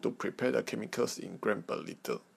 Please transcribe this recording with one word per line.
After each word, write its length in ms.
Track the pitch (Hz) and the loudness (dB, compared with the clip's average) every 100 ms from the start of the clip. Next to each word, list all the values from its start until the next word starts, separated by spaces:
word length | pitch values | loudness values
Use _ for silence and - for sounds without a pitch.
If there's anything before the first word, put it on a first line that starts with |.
to 80 | - | 2
prepare 420 | - - - 127 | 0 -4 0 2
the 100 | 123 | 4
chemicals 560 | - 110 107 - 120 - | 2 -2 -2 0 0 0
in 200 | 95 90 | -6 -2
gram 240 | - 101 | 2 2
per 140 | - - | 0 -4
liter. 420 | - - - - - | -4 -6 -4 -4 -4